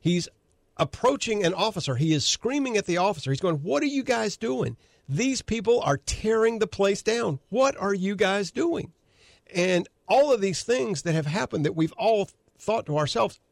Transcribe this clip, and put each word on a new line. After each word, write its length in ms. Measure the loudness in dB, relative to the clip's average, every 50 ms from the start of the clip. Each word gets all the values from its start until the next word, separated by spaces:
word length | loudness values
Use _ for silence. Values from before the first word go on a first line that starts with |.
He's 280 | _ 0 0 0 -2 -4 _ _ _ _ _ _ _ _ _
approaching 680 | -6 -6 -6 -4 0 0 0 0 0 -2 -4 -2 0 0
an 100 | 0 0
officer. 420 | 0 -2 -2 -2 -4 -4 -4 -2
He 160 | 0 2 2
is 120 | 2 2 2
screaming 520 | 0 -2 -2 -2 -2 -2 -2 -2 0 -2
at 100 | -2 -2
the 120 | 0 0 0
officer. 320 | 2 0 0 -2 -4 -4
He's 100 | -4 -2
going, 160 | 0 -2 -2
What 260 | -2 -2 -2 -2 0
are 40 | 0
you 160 | 0 -2 -2
guys 340 | 0 0 0 0 0 -2 -4
doing? 400 | -4 -4 -4 -2 -2 -2 -4 -6 -10 _ _ _ _ _ -6
These 340 | -2 0 0 0 0 -2
people 380 | -4 -4 -4 -4 2 2 2 2
are 180 | 4 0 -2 -2
tearing 600 | _ -6 -8 -4 0 0 2 4 2 2 2 0
the 80 | -2
place 360 | -2 0 0 2 2 2 0
down. 380 | 0 -2 -2 0 0 -2 -4 -4 _ _
What 280 | 0 2 2 2 2
are 180 | 0 -2 -2 0
you 200 | 0 0 -2 0
guys 360 | 2 2 2 2 0 -2 -4
doing? 420 | -2 -2 -2 0 0 -2 -4 -8 -12 _ _ _ _ _ _ -20 -20 _ _ _
And 360 | -2 0 0 2 2 0 0 -2 _ _ _ 2
all 240 | 4 6 6 6
of 80 | 4 2
these 220 | 2 0 -2 -2
things 400 | -2 0 0 0 2 0 -2 -4
that 120 | -2 0 0
have 120 | 0 0
happened 380 | -2 -2 -2 -2 -2 -2 0 0
that 100 | 0 2
we've 180 | 2 0 0
all 360 | 0 0 2 2 2 2 2 -2 -6 _ _ _ _ _
thought 280 | -4 -2 -2 -2 -2
to 100 | -2 0
ourselves 440 | 0 0 0 0 0 0 0 -2 -8 _ _